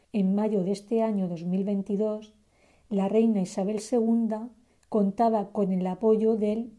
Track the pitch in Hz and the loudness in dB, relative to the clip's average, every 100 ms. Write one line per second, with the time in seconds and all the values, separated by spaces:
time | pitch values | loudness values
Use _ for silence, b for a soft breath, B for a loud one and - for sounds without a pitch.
0 | b 214 190 202 214 214 180 196 - 226 | b 0 2 2 0 0 0 -4 -2 0
1 | 220 208 185 170 175 185 196 202 196 202 | 0 0 -2 -4 -4 -2 -2 -2 -2 -2
2 | 214 214 214 _ b b b b b 202 | -2 -4 -10 _ b b b b b -2
3 | 190 220 226 208 180 - 190 214 - 247 | 2 4 4 2 -2 -2 -4 -4 -2 0
4 | 220 233 226 214 233 - b b _ 226 | 2 2 0 -4 -10 -18 b b _ 0
5 | 196 196 233 220 202 - 196 185 185 185 | 0 2 2 2 -2 -2 0 0 -2 0
6 | 220 220 220 220 214 220 233 | 2 4 2 2 0 -2 -6